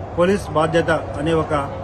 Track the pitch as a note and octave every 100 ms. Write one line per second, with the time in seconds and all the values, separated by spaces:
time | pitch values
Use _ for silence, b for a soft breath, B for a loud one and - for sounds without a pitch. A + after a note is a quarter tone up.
0 | - - F3 G3+ - D3+ D#3+ E3 D#3 D#3
1 | - C3+ D#3 E3 - D3 C#3 -